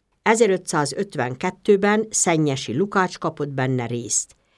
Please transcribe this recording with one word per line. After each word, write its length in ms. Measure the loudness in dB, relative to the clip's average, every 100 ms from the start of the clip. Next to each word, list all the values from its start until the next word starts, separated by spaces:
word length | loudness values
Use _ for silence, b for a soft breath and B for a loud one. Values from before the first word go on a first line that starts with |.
| _ _
Ezerötszázötvenkettőben 1800 | 0 4 4 2 0 -2 -2 -2 -6 -4 -4 -4 -6 -2 2 4 4 0 0
Szennyesi 640 | -2 2 2 2 0 -2 -2
Lukács 420 | -2 0 -2 -2
kapott 320 | -6 -6 -6
benne 360 | -2 -2 -2 -2
részt. 500 | -6 -4 -4 -6 _ b